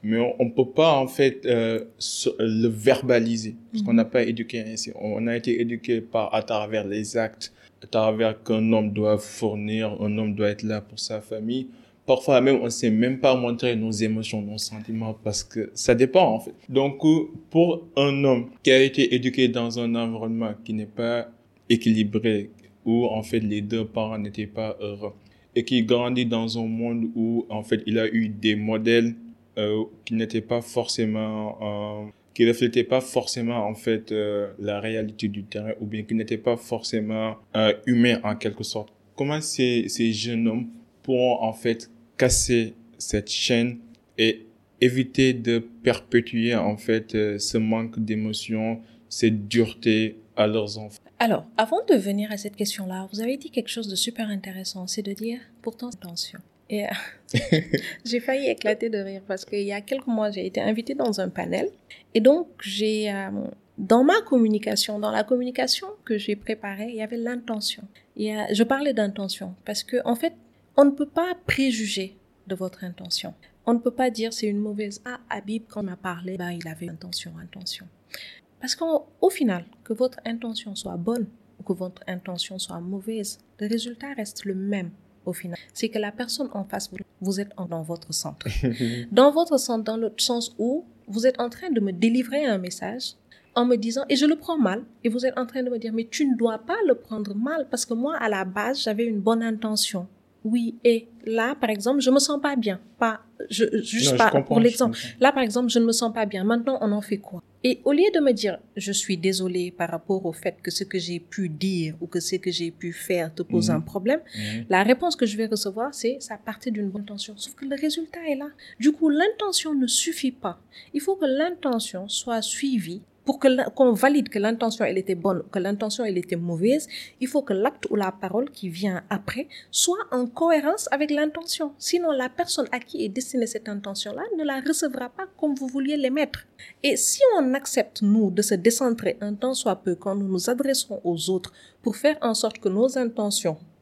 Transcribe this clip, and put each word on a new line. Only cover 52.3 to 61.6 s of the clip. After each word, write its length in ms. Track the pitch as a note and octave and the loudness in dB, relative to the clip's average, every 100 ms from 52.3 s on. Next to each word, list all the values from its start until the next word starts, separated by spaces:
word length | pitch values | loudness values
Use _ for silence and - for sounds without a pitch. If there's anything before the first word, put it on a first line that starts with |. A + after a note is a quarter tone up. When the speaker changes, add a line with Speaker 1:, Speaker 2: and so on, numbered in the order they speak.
Speaker 2:
à 40 | G#3 | -6
cette 200 | G#3 - | -10 -6
question-là, 520 | G3+ G3+ F#3+ F#3 F#3+ | -6 -4 -8 -8 -8
vous 80 | G#3 | -6
avez 160 | A3+ C#4 | -4 -4
dit 140 | D#4 | -4
quelque 180 | - A#3 | -6 -6
chose 200 | A#3 G#3+ | -8 -6
de 80 | F#3 | -4
super 320 | A#3+ A#3 A3 | -4 -4 -6
intéressant, 580 | G3+ G3 F#3 F#3 F#3+ F3+ | -6 -8 -10 -10 -10 -8
c'est 160 | - | -6
de 100 | G3+ | -6
dire, 280 | G3 A3 A#3+ - _ | -6 -6 -8 -12 _
pourtant, 280 | A#3 A3+ B3 | -12 -10 -14
attention. 480 | - F3+ E3+ - - - _ _ | -12 -12 -10 -10 -10 -20 _ _
Et, 140 | G#3 G3+ | -4 -4
euh, 20 | - - - - | -6 -10 -16 -2
<laughs> 720 | - - D#3+ - D3 - - | -2 2 0 2 -4 -4 -12
j'ai 160 | A#3 A#3+ | -4 -4
failli 280 | A#3 C4+ C4+ | -2 -2 0
éclater 400 | A3 G#3+ G#3+ A3+ | 0 0 0 -2
de 100 | G#3+ | -4
rire 240 | G3 G3 G3 | -6 -10 -8
parce 180 | F#3+ | -8
qu'il 180 | - G#3 | -4 -4
y 100 | G3+ | -4
a 80 | G3+ | -6
quelques 260 | G3+ C#4 B3+ | -6 -6 -2
mois, 240 | A3+ G#3+ | 0 0
j'ai 160 | G3+ F#3 | -2 -4
été 140 | F#3 | -2
invitée 340 | G3 A3 A#3 | 0 -2 -4
dans 260 | C#4 B3 G3+ | -2 -2 -2
un 80 | F#3 | -4
panel. 400 | F#3 E3+ F3+ | -4 -4 -2